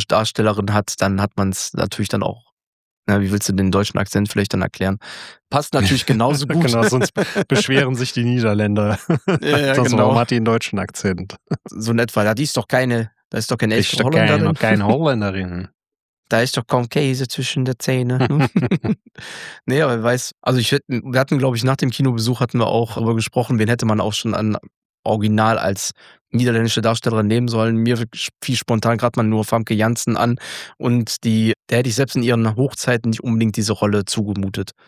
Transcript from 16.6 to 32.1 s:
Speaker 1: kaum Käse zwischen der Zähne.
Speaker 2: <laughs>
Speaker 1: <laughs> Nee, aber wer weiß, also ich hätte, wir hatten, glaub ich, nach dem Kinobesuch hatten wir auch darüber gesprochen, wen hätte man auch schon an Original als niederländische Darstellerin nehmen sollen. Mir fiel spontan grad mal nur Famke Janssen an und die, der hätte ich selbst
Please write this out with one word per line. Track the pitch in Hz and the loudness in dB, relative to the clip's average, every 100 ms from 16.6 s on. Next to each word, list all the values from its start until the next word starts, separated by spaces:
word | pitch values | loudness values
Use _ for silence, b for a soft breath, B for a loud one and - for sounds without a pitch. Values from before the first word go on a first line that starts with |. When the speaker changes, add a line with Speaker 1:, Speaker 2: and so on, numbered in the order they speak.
| - | -2
Speaker 1:
kaum | 131 120 | -2 0
Käse | 147 143 131 127 | 0 0 0 -4
zwischen | - 131 135 131 | -6 -4 -2 -4
der | 127 | -2
Zähne. | - 131 123 127 127 | -2 0 0 0 2
Speaker 2:
<laughs> | 143 165 190 | 2 2 0
Speaker 1:
<laughs> | 120 185 - - _ B B B B B - | 0 0 -2 -4 _ B B B B B -2
Nee, | 135 | 0
aber | 151 120 | 2 0
wer | |
weiß, | 113 123 - - | 0 0 -2 -6
also | - 127 | 0 2
ich | 110 | 2
hätte, | 143 - | -2 -2
wir | 123 127 127 | -6 -2 -2
hatten, | 135 147 | 0 0
glaub | 131 117 | 0 0
ich, | |
nach | 127 135 | 0 0
dem | 135 | 0
Kinobesuch | - 135 117 110 120 | 0 0 2 0 0
hatten | 123 120 | 0 0
wir | 110 | 0
auch | 117 117 - | 0 -2 -2
darüber | 113 113 | 0 0
gesprochen, | 107 - 123 120 | 0 -2 0 0
wen | 107 | 2
hätte | 120 113 | 2 2
man | 107 | 0
auch | 95 | 0
schon | 104 113 | -2 -4
an | 104 110 104 - _ _ _ | -2 -2 -4 -8 _ _ _
Original | - 107 107 107 110 113 | -2 0 2 4 4 2
als | 95 98 - B B B _ | 0 -4 -6 B B B _
niederländische | 117 123 113 117 - | 0 2 2 0 0
Darstellerin | 110 117 120 110 104 | 0 0 0 0 2
nehmen | 117 123 | 2 0
sollen. | 110 113 113 | 0 0 2
Mir | 117 120 117 - - - | 0 0 -4 -8 -12 -8
fiel | - 127 | -4 -4
spontan | - 113 117 117 | 0 0 0 0
grad | 120 123 | 0 0
mal | |
nur | 110 110 107 | 2 0 0
Famke | 113 110 | -2 0
Janssen | 107 110 117 - 117 | 0 0 0 -2 0
an | 120 120 B B B - | 0 -2 B B B -6
und | 123 120 110 - | 0 0 0 -4
die, | 117 110 110 - - | 0 2 2 0 0
der | 120 | 0
hätte | 127 | 0
ich | 110 | 0
selbst | 135 | -2